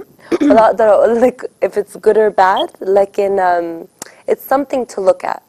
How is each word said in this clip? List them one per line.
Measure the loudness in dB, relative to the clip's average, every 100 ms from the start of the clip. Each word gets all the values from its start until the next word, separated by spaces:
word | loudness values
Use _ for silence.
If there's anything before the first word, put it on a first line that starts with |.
| -20 _ -6 -2
فلا | 2 4 4
أقدر | 2 2
أقول | 2 2 2
لك | 0 -2 -14 -6 -4
if |
it's | -4 -8 -2 0
good | 2
or | 2 2
bad، | 0 0 -4 -8
لكن، | -2 0 0 -2 -2 0
um, | 0 -2 -4 -10 -16 _ -20 -16 -6
it's | -6 -2 -4
something | -2 -6 -6 -4
to | -2
look | -2 -2
at. | -10